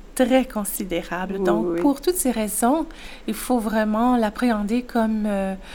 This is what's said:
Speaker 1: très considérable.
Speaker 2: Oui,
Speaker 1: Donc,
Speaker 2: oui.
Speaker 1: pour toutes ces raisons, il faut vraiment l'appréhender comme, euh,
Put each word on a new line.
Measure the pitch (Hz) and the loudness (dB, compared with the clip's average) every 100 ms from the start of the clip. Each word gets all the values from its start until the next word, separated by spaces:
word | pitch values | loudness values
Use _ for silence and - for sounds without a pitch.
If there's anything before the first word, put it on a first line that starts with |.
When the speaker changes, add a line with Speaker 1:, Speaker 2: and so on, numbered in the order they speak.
| - | -10
Speaker 1:
très | - 254 262 | 0 4 4
considérable. | 254 214 208 - 190 170 - 175 196 196 | 2 -4 -4 -6 -4 -4 -4 -4 -4 0
Speaker 2:
Oui, | |
Speaker 1:
Donc, | 185 214 - | 2 2 2
Speaker 2:
oui. | 170 | 2
Speaker 1:
pour | 285 277 | 2 2
toutes | - | 0
ces | 359 262 | 0 0
raisons, | 226 214 - 240 311 320 - - - - | 0 -2 0 2 2 -2 -10 -16 -10 -8
il | |
faut | 208 - 254 | -6 -2 0
vraiment | 214 220 214 214 247 247 | 0 0 0 2 2 4
l'appréhender | 214 208 247 214 208 240 | 2 0 0 2 0 -2
comme, | 247 233 220 220 208 | 0 0 2 0 0
euh, | 196 190 190 - | 0 -2 -4 -10